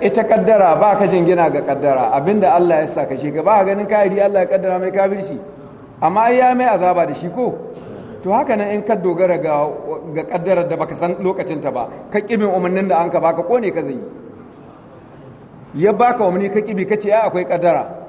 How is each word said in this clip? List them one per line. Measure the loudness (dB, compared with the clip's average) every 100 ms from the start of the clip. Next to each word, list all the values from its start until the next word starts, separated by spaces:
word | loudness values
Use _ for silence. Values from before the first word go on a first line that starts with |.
ita | 0 0
kaddara | 2 2 4 4 6 4
ba | 4 4
ka | 2
jingina | 2 4 4 2
ga | 0
kaddara. | -2 0 0 2 2
Abinda | 0 2 2 4
Allah | 4 4 2
ya | 0
sa | -2 -4
ka | -4
shi, | -4
ba | -2 2 4
ka |
ganin | 4 0 0
kahiri | 2 2 2
Allah | 2 2
ya | 2
kaddara | 0 0 -2
mai | -2
kafirci. | 0 0 -2 -6 -10 -14 -18 -20 -20 -20 -4
Amma | 0 2
ai | 2 4
ya | 4
mai | 4 2
azaba | 2 2 2 0
da |
shi | -4 -8
ko? | -4 -4 -6 -10 -16 -16 -16 -16 -10
To | -2
haka | 0 2 0
nan | -2 -4
in |
ka | -2 -2
dogara | 0 2 2 2
ga, | 0 0 -2 -4 -10 -10 -8
ga | -8 -6
kaddarar | -4 0 0 0
da | -2
baka | -4 -4
san | -4 -2
lokacinta | -4 -4 -6 -6 -4
ba, | -4 -6 -10 -6
ka | -4
ƙi | -2 -2
bin | 0
umarnin | 0 0 0 0
da | 0
an | 0
ka | 0
baka, | 0 0
kone | 0 0 0
ka | -4
zai | -6
yi. | -8 -10 -16 -18 -20 -20 -20 -20 -20 -20 -20 -20 -20 -20 -20 -20 -20 -14 0
Ya | 0
baka | 4 2 2 0
umarni | 0 0
ka | -2
ƙi | -2 -4
bi, | -2
ka | -2
ce, | 2
"Ai | 2 2
akwai | -2 -2
kaddara." | 0 2 2 -2 -10